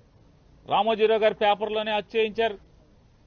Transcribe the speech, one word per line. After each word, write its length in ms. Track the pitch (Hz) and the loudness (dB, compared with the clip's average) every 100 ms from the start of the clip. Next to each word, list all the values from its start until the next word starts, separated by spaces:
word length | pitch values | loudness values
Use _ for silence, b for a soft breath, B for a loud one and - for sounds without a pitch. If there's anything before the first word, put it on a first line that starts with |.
| _ _ _ _ _ - - | _ _ _ _ _ -20 -2
రామోజీరావు 560 | 151 214 214 220 220 | 0 0 2 2 2
గారి 140 | 214 214 | 2 2
పేపర్లోనే 520 | 208 202 214 214 214 | 0 0 -2 -4 -4
అచ్చు 200 | 214 208 | -4 -4
చేయించారు, 420 | 226 220 208 226 196 - - _ _ - _ | -2 -2 0 -2 -4 -16 -20 _ _ -20 _